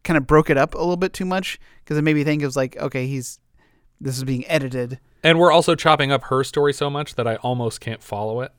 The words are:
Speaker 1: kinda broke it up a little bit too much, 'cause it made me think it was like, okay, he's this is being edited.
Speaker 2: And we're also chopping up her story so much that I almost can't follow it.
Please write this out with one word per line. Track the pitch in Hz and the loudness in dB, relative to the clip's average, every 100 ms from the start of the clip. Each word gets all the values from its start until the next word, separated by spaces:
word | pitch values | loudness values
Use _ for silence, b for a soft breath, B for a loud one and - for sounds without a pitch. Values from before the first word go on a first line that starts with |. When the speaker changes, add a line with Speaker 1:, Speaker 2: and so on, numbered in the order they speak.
Speaker 1:
kinda | - 160 | -2 0
broke | 131 156 156 | 4 4 4
it | 135 | 2
up | 156 | 0
a | - | -2
little | 170 180 | -2 -2
bit | 185 | -2
too | - | -4
much, | 185 185 185 - b b - | -4 -4 -4 -12 b b -6
'cause | 151 | -2
it | |
made | 156 151 | 2 2
me | |
think | 143 151 | 2 0
it | 147 | -2
was | 139 | -2
like, | 131 - | -4 -4
okay, | 143 135 127 | -6 -4 -6
he's | 135 123 - _ _ _ _ _ - | -6 -8 -14 _ _ _ _ _ -12
this | 139 127 | -8 -6
is | |
being | 131 127 - | -4 -4 -2
edited. | 160 135 127 120 127 _ _ | -2 -2 -6 -6 -8 _ _
Speaker 2:
And | 165 165 | 2 6
we're | 175 | 8
also | 160 170 | 6 4
chopping | 165 165 151 135 | 2 4 4 4
up | 135 | 0
her | - 131 | 0 -2
story | 131 - 143 | -2 0 0
so | 139 143 | 0 -4
much | 143 147 | -4 -8
that | - 117 | -4 -4
I | 113 | -2
almost | 123 123 117 - | -4 -2 -4 -6
can't | - 110 | -10 -10
follow | - 104 107 113 | -10 -6 -6 -6
it. | 131 | -8